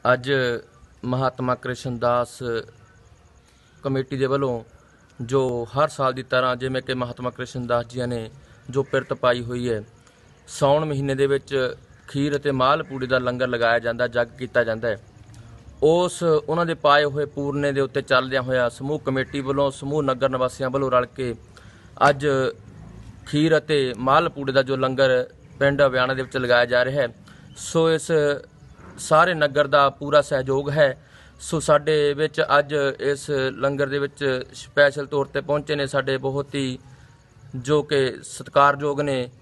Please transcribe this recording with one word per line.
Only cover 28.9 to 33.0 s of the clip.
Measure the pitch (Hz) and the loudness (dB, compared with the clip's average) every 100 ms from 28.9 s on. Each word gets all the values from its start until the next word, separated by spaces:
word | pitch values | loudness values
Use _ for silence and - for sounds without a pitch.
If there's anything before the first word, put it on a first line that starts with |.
| - | -14
ਸਾਰੇ | - 156 175 | 2 4 6
ਨਗਰ | 165 147 139 139 | 4 2 2 4
ਦਾ | 143 139 | 4 4
ਪੂਰਾ | - 143 147 | 0 2 2
ਸਹਿਯੋਗ | 139 139 127 135 143 | 4 -2 0 -2 0
ਹੈ। | 147 139 127 - - - - | 2 2 2 -16 -20 -20 -18
ਸੋ | - 160 | -6 -4
ਸਾਡੇ | 139 147 147 151 147 | 2 2 4 2 2
ਵਿੱਚ | 143 151 - - 139 | 0 -4 -2 2 2
ਅੱਜ | 143 147 139 - | 2 0 -2 -2